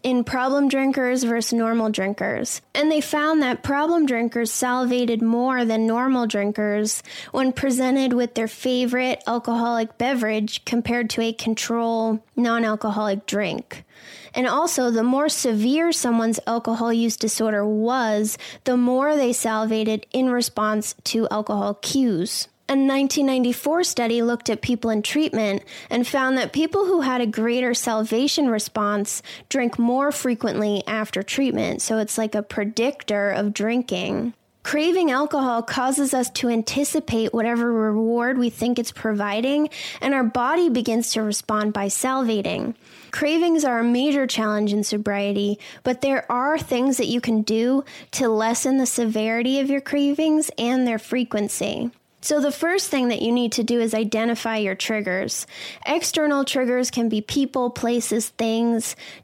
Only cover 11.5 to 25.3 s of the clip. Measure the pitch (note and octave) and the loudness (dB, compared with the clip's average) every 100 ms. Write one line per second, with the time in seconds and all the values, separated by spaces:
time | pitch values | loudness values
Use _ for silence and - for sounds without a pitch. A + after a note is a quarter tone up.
11.5 | A3 - A#3 A#3 A3+ A3+ A3 _ - A#3+ | -2 -2 0 0 0 0 -2 _ 0 2
12.5 | A#3 A3+ G#3+ G#3+ G#3 G#3+ G3 - G3 F#3 | 2 0 0 -2 0 0 -2 -2 -2 -2
13.5 | D#3 - - - - - - - - B3+ | -4 -10 -16 -20 -20 -20 -20 -8 -2 0
14.5 | C4+ E4 - B3 A3+ A#3 C4+ D4+ - B3+ | 2 0 2 2 2 2 2 2 0 0
15.5 | G#3+ A#3 D4+ E4+ D#4 A#3+ A#3 A3+ A3 - | 2 2 2 2 2 2 2 2 0 -2
16.5 | A#3 A3+ A#3 A#3 A#3 A#3 A3 A3 - A3 | -2 0 0 0 2 0 0 -2 0 0
17.5 | G#3 G#3 G#3+ A3+ C4 A3+ G#3 G#3+ - - | 0 0 0 2 2 2 2 0 -4 -12
18.5 | - - B3 B3 B3+ C#4+ D4+ B3 A#3+ A#3 | -6 0 2 4 4 2 2 2 0 0
19.5 | A3 A3 A3 A3 G#3+ - C4 B3+ B3 A#3 | 0 0 0 0 -2 -2 0 2 2 0
20.5 | - G#3+ G#3+ - - - A3 A3 G#3+ G#3+ | 0 0 0 -4 -8 -4 0 0 -2 -2
21.5 | G#3 G3+ G3+ - C4+ B3 E3+ - - - | -2 -2 -4 -2 2 2 2 -2 -4 -8
22.5 | _ - C4+ C4+ C4+ C4+ D4+ C4+ C4 A#3+ | _ -2 2 4 2 2 2 2 2 0
23.5 | A#3+ - E4 F4+ - A3+ A#3 A#3 A#3+ - | 0 0 0 0 0 0 2 0 0 -4
24.5 | G#3+ - A#3 A3+ G#3+ G#3+ D4 D#4 | -4 -2 -2 0 0 0 0 0